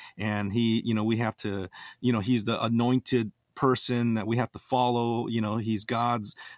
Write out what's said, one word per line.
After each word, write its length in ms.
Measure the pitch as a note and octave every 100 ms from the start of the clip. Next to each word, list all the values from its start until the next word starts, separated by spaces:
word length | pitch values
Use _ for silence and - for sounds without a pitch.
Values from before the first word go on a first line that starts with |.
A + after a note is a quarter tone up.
| - -
and 360 | G#2+ G#2 G2+
he, 300 | A2 A#2 A2
you 100 | A#2
know, 100 | A2
we 140 | G#2+ A2+
have 180 | A2 -
to, 340 | G#2 G2 F#2 - - -
you 120 | B2
know, 80 | A2+
he's 240 | G2+ B2
the 160 | G#2+ A2+
anointed 680 | A2+ A#2 A#2+ B2+ - B2 A2 - _
person 600 | - C3+ B2 - B2 A#2
that 120 | A2 G#2
we 100 | A#2
have 140 | A2+
to 60 | -
follow, 680 | - B2+ B2+ A#2+ A#2 A#2 A2+
you 140 | A2+
know, 160 | G#2+ A2
he's 280 | A2 G#2+
God's, 500 | - A#2 A#2+ A#2+ G2+ - -